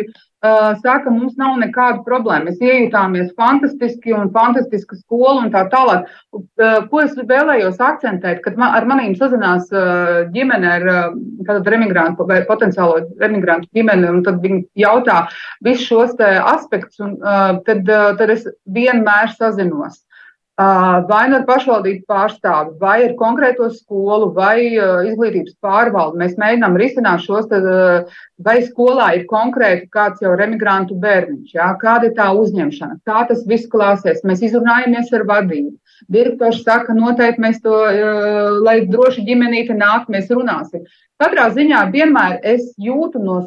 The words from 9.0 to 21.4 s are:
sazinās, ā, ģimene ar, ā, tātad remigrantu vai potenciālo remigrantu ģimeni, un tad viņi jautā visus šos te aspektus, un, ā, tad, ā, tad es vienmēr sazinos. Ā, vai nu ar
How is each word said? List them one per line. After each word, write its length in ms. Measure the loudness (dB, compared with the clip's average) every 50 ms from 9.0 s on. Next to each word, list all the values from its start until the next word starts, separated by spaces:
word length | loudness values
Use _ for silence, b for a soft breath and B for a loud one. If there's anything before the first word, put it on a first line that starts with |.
| 0 -2 -2
sazinās, 540 | 0 0 0 0 0 0 0 0 -2 -2 -2
ā, 560 | -2 0 0 0 0 0 0 0 0 0 -2 -2
ģimene 360 | -2 -2 0 0 0 0 0 0
ar, 140 | 0 0
ā, 180 | 0 0 0 0 0 -2 -6 -8 -10 -12 -12 -8 -4
tātad 220 | -4 -2 -2 0
remigrantu 600 | 0 0 2 2 0 0 0 0 0 -2 -2 -2
vai 160 | 0 0 0
potenciālo 640 | 2 0 0 0 0 0 0 2 2 2 2 0 -2 -6 -6 -4
remigrantu 500 | -2 -2 -2 0 0 0 0 -2 -4 -4
ģimeni, 360 | -2 0 2 2 4 2 2 2
un 140 | 2 0
tad 200 | 0 0 0 0
viņi 240 | 0 -2 -2 -2 -4 -4 -2
jautā 520 | 0 2 4 4 2 2 2 2 0 B B B B B B B B
visus 240 | -2 0 0 0 0 0
šos 280 | 2 2 2 2 2
te 120 | 0 2 2 2 2 2
aspektus, 560 | 2 0 0 -2 -4 -6 -6 -6 -8 _ -12
un, 160 | -10 -10 -10
ā, 480 | -6 -2 0 0 2 2 2 0 -2 -2
tad, 200 | -2 -2 0 2
ā, 320 | 2 2 4 4 2 2 2
tad 100 | 2 0
es 160 | 0 0 -4 -8 -16 _ _ -8
vienmēr 640 | -4 -2 0 2 2 2 2 2 2 2 0 -2 -2
sazinos. 680 | -2 -2 -2 -2 -2 -2 -4 -4 -6 -8 -10 -14 _ _ b b b b b b b _ _ _ 0
Ā, 480 | 2 2 4 4 4 2 2 2 2 2
vai 140 | 2 2 2 2
nu 80 | 2
ar 60 | 2